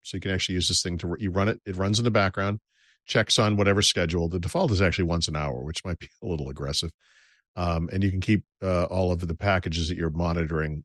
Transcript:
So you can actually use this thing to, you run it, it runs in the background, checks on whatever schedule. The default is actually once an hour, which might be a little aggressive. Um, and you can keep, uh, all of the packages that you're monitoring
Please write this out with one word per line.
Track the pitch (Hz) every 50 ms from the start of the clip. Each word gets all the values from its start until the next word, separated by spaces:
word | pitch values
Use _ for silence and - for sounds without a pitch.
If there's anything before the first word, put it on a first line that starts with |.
| -
So | - -
you | 98
can | - 95 95
actually | 90 - - 92
use | 90 87 92
this | 92 - -
thing | 90 87 82
to, | - 87 85 -
you | 107 95
run | 87 95 98 107
it, | 117 117 -
it | 101 92
runs | 90 95 98 107 107
in | 117
the | 120
background, | 107 107 98 95 - - 98 98 101 107 _ _ _ _ _ _ _ _ _
checks | - - 120 107 - - -
on | 113 104 104
whatever | 101 101 98 101 104 98
schedule. | - - - 87 82 85 90 85 82
The | 87 92
default | 87 87 - 170 196 147
is | 107 92 98
actually | 87 80 - 90
once | 82 85 85 78 -
an | 78
hour, | 76 73 71 64 62 65
which | 76 82 - -
might | 92 87 -
be | - - _ - -
a |
little | - 87 78 71 67
aggressive. | 67 71 71 69 71 - - 82 - _ _ _ _ _ _ _ _ _ _ _ -
Um, | - 87 87 85 82 85 - -
and | 95 98
you | 98
can | 92 92
keep, | 92 - 107 98 - _ _ - -
uh, | 95 90 87 87
all | - 90 92 92 90 87
of | 82 92
the | 82 82
packages | - - 101 98 90 - 87 80 85 85 78
that | 87
you're | 85 82 80
monitoring | 73 82 87 85 82 85 82 76 82 78 78 76 76 76